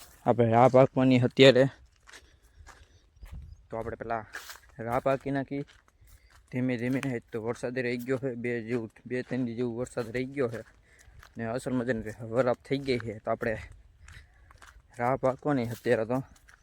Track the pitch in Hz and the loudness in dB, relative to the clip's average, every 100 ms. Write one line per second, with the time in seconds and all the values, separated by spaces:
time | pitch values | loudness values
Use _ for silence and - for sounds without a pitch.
0 | - - - 117 117 113 131 127 135 135 | -20 -6 0 4 6 8 8 8 6 4
1 | 131 127 123 - 135 123 135 - - _ | 4 4 4 8 8 8 4 -2 -20 _
2 | - - _ _ _ - - - - _ | -20 -20 _ _ _ -20 -20 -20 -20 _
3 | _ - - - - - - 113 113 110 | _ -20 -18 -16 -16 -20 -14 -12 -10 -10
4 | 113 113 107 - - - - - 113 123 | -6 -6 -8 -16 -16 -20 -20 -12 -4 -2
5 | 135 135 135 139 131 139 143 - _ _ | 0 -2 -2 -4 -4 -8 -10 -16 _ _
6 | - - _ - - 127 127 123 123 131 | -20 -20 _ -20 -10 -4 -2 -2 -2 -2
7 | 135 120 - 117 110 120 123 127 120 123 | -2 -6 -6 -8 -6 -6 -6 -4 -4 -4
8 | 120 131 135 120 120 120 110 120 110 - | -4 -4 -4 -6 -4 -4 -4 -6 -6 -14
9 | 110 123 123 123 123 113 123 113 123 - | -8 -8 -4 -4 -4 -4 -4 -4 -8 -6
10 | 113 120 131 139 120 113 - - _ - | -6 -6 -6 -4 -4 -4 -14 -20 _ -20
11 | - - - - 113 127 135 127 120 113 | -20 -20 -18 -10 -6 -6 -4 -4 -2 -4
12 | 107 107 113 113 123 117 - 139 139 123 | -4 -12 -6 0 0 0 -2 -4 -2 -4
13 | 113 107 - 113 117 104 - - - _ | -4 -8 -6 -4 -2 -4 -10 -20 -20 _
14 | - - - - - - - - _ - | -20 -20 -20 -20 -20 -20 -20 -20 _ -4
15 | 120 131 131 131 151 139 117 113 117 113 | -2 0 0 -2 -2 -2 -2 -4 0 0
16 | 110 131 - - _ - | 0 -4 -6 -16 _ -20